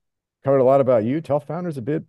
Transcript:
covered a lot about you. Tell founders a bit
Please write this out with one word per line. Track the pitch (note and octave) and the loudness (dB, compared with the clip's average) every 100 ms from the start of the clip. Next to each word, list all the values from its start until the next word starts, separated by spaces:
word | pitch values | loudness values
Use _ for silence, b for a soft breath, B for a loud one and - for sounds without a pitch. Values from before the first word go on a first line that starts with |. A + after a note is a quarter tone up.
| _ _ _ _ | _ _ _ _
covered | C#3 C3+ | 0 2
a | |
lot | B2 C#3 | 4 4
about | B2+ A#2+ | 4 2
you. | A2+ D3+ | 0 -4
Tell | D#3+ C#3+ | -2 -4
founders | - E3 F3+ C#3 | -4 -10 -8 -8
a | |
bit | A2+ D#3 | -6 -6